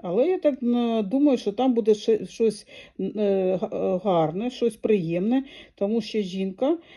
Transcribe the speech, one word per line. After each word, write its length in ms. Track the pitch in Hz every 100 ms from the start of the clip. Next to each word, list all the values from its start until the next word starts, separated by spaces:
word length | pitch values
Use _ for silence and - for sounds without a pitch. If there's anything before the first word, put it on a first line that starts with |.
Але 260 | 185 180 302
я 100 | 370
так, 240 | 302 262
е, 400 | 240 240 240 226
думаю, 360 | 196 262 294 247
що 140 | -
там 220 | 202 262
буде 200 | 233 214
ще 320 | 214 - 226 185
щось, 400 | - 226 214 - - - -
е, 560 | 190 208 208 196 185 185
га-, 400 | 202 185 190 185
е, 40 |
гарне, 460 | 196 175 156 170 240
щось 260 | - 233 226
приємне, 680 | - 208 165 170 202 254 269 - -
тому 260 | _ 202 226
що 200 | 220 220
жінка 580 | 190 190 190 185 269 339 -